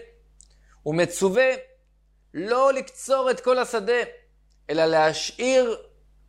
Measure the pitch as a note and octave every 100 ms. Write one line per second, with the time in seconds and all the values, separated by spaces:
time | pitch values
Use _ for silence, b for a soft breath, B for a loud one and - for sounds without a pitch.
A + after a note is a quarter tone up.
0 | - _ _ _ - b b b D3 D#3+
1 | E3+ - F#3+ G3+ C4 B3 - _ _ _
2 | _ _ _ C#3 G3 B3 C4+ C4 - -
3 | - C4+ C4 B3 - B3+ A#3+ A3+ G3 A#3+
4 | A3+ - _ _ _ _ - D#3 D#3+ D#3+
5 | D#3 D3+ - - B3 C4 B3 A3 - _
6 | _ _